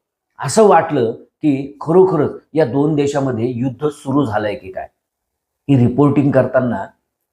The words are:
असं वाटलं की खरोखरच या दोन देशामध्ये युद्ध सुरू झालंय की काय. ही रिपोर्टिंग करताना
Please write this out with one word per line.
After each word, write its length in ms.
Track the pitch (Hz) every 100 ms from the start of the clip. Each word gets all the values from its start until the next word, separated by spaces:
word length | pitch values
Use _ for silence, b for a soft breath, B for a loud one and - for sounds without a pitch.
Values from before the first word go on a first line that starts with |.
| _ _ _ -
असं 280 | 131 220 208
वाटलं 440 | 165 156 143 113
की 640 | - - _ 156 135 139 -
खरोखरच 600 | 143 180 185 165 135 - _
या 120 | 143 139
दोन 300 | 135 151 151
देशामध्ये 560 | 139 143 135 110 123
युद्ध 360 | 117 131 117 151
सुरू 380 | 147 139 139 123
झालंय 300 | 107 107 92
की 160 | 95
काय. 160 | 80 71 _ _ _ _ _ _ _ -
ही 180 | 135 123
रिपोर्टिंग 440 | 123 143 143 143
करताना 540 | 135 123 131 123 98 98 _ _ _ _